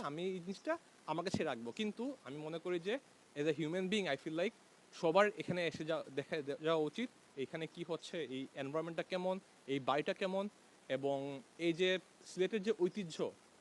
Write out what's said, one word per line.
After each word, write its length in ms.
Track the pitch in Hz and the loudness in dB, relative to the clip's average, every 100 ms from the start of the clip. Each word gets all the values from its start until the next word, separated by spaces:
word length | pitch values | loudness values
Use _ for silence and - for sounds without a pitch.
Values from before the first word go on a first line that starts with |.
| 151 | -2
আমি 140 | 151 190 185 | -2 -4 -4
এই 40 | 170 | -6
জিনিসটা 280 | 196 208 220 - - - | -6 -4 -4 -6 -10 -4
আমার 120 | 160 185 | -2 -2
কাছে 140 | - 156 | 0 0
রাখবো, 180 | 120 117 - | -2 -4 -4
কিন্তু 240 | 214 208 262 262 127 | -4 -2 -6 -6 -10
আমি 100 | 147 156 | -8 -6
মনে 120 | 165 180 | -6 -4
করি 120 | 180 180 | -2 -2
যে 60 | 269 - - - 147 | -4 -6 -20 -10 0
as 60 | 151 | 2
a 20 | 156 | 2
human 260 | 151 185 185 | 2 0 2
being, 160 | 208 175 139 | 2 2 0
I 20 | |
feel 140 | 165 160 | 0 0
like 120 | 202 - - - - - | 0 -2 -14 -20 -20 0
সবার 240 | 170 185 208 160 | 6 8 6 4
এখানে 200 | 156 180 170 | -2 0 0
এসে 140 | - 160 | -2 -2
যা-, 140 | 156 139 139 | -2 -2 -6
দেখে 180 | 135 160 143 | -2 -2 -2
দে-, 120 | 139 156 | 0 2
যাওয়া 140 | 160 151 | 4 2
উচিত, 200 | 220 247 - - - | 0 -4 -6 -12 -6
এখানে 220 | 131 165 160 | -4 -4 -6
কি 80 | 170 165 | -6 -4
হচ্ছে, 280 | 160 - 175 123 131 | -4 -4 -6 -4 -4
এই 60 | 135 147 | -4 -4
এনভায়রনমেন্টটা 440 | 135 156 165 170 165 | -2 -2 -2 -4 -2
কেমন, 240 | 185 185 190 - - - | -2 0 -2 -6 -12 -2
এই 60 | 139 127 | 0 2
বাড়িটা 240 | 147 156 190 | 2 2 0
কেমন, 220 | 190 190 202 - - - - 135 | 0 0 -2 -6 -20 -16 -4 0
এবং 200 | 139 139 139 139 - - 170 | 2 0 -2 -8 -12 -2 0
এই 80 | 160 | 4
যে 80 | 185 185 - - - | 4 2 -2 -18 -8
সিলেটের 300 | 180 185 220 202 | -2 0 2 0
যে 40 | - | 2
ঐতিহ্য, 340 | 180 208 170 151 123 - - - | 2 0 -6 -2 -4 -4 -16 -10